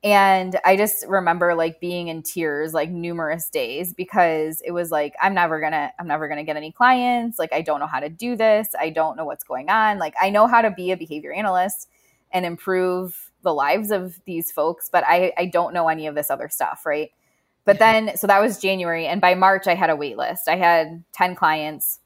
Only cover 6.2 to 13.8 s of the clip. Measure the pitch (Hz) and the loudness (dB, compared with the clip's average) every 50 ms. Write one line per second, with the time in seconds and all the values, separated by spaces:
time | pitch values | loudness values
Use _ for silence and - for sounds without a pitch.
6.2 | 156 147 151 147 151 160 151 151 151 160 160 _ 240 247 254 254 247 247 247 240 | -4 -6 -6 -8 -6 -6 -6 -6 -8 -12 -2 _ 4 4 4 4 2 0 0 0
7.2 | 233 233 220 - 165 156 - 151 165 160 151 143 143 160 - 131 143 151 165 165 | -2 -4 -4 -4 -6 -2 -2 -4 -2 -2 -2 -2 -2 -4 -4 -6 -6 -6 -10 -8
8.2 | 233 240 247 202 220 220 214 214 220 - - - 151 160 160 165 160 160 127 139 | -6 -6 -2 2 4 4 4 4 2 -2 -4 -4 -4 -4 0 -2 -2 -2 -2 -6
9.2 | 160 147 127 - - _ 139 127 139 160 196 220 220 214 208 196 170 156 - - | -8 -8 -8 -10 -10 _ -8 -8 -2 0 2 2 4 2 2 0 -4 -6 -2 0
10.2 | 185 196 202 208 214 240 240 233 226 220 190 175 180 180 185 180 165 160 151 151 | 0 2 4 4 4 6 6 4 4 4 -2 -2 -4 -4 -4 -4 -4 -10 -10 -10
11.2 | 151 147 147 185 214 202 185 180 180 202 - - - _ _ _ _ _ _ _ | -10 -10 -8 -4 -4 0 0 0 0 -2 -4 -10 -14 _ _ _ _ _ _ _
12.2 | _ _ - 185 180 170 170 170 - - 190 185 185 185 180 180 185 180 - - | _ _ -6 -4 -4 -4 -6 -6 -4 -2 0 0 2 0 0 -2 -4 -8 -12 -16
13.2 | - - _ _ _ 185 160 147 139 143 160 202 | -18 -20 _ _ _ -2 0 0 2 2 2 0